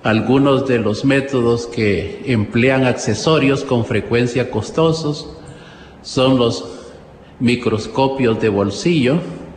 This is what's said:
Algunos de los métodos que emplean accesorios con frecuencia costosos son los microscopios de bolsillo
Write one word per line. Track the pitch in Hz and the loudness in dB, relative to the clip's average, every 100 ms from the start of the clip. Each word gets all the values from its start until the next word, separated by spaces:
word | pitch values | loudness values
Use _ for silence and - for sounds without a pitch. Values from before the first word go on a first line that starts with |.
Algunos | 120 107 107 135 139 131 - | 0 0 2 4 4 2 2
de | 120 | 0
los | 104 104 | 0 0
métodos | 135 135 135 131 117 117 - | 2 2 0 0 2 0 -2
que | - 107 92 - - - | -2 0 0 -4 -8 -2
emplean | 117 104 120 127 131 131 | -2 0 2 2 2 2
accesorios | 117 - 107 - 156 135 135 | 0 -2 -2 2 2 2 0
con | - 123 110 | 0 -2 0
frecuencia | 110 - 120 123 131 120 | -4 0 0 0 -2 -2
costosos | 110 - - 165 160 151 147 - - - - - - - - | -4 -4 0 2 0 -4 -6 -10 -16 -18 -20 -20 -20 -20 -20
son | - - 131 131 | -6 0 4 4
los | 117 110 - - - - - - - - | 2 0 -10 -14 -18 -20 -20 -20 -20 -2
microscopios | 120 120 120 107 - - 135 135 123 110 | 0 0 0 -2 -4 0 0 2 0 2
de | 113 | 0
bolsillo | 101 101 - 170 170 123 165 - - - | 2 0 0 0 2 2 0 -2 -12 -16